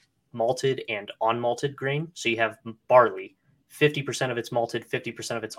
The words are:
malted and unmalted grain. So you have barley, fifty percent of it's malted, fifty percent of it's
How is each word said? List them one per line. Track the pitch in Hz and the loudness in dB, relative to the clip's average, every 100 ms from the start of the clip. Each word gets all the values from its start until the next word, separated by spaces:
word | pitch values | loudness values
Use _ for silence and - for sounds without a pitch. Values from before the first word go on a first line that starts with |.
| _ _ _ | _ _ _
malted | 120 117 131 135 135 - | -2 -2 0 0 -2 -4
and | 107 101 - | -8 -8 -2
unmalted | 113 117 120 120 143 139 | 0 0 -2 -2 -4 -4
grain. | 135 147 165 | -4 -4 -6
So | - 120 | -6 -2
you | 113 | 0
have | 113 110 117 110 - | 0 -2 -14 -12 6
barley, | - 113 95 95 _ _ _ _ | 8 8 4 -12 _ _ _ _
fifty | - 147 147 | 2 2 2
percent | 131 117 131 | -6 -2 -2
of | 120 | -2
it's | 113 | -2
malted, | 123 117 120 | -2 -2 -4
fifty | - 127 123 | -4 -6 -6
percent | 113 113 117 | -10 -6 -6
of | |
it's | 110 | -6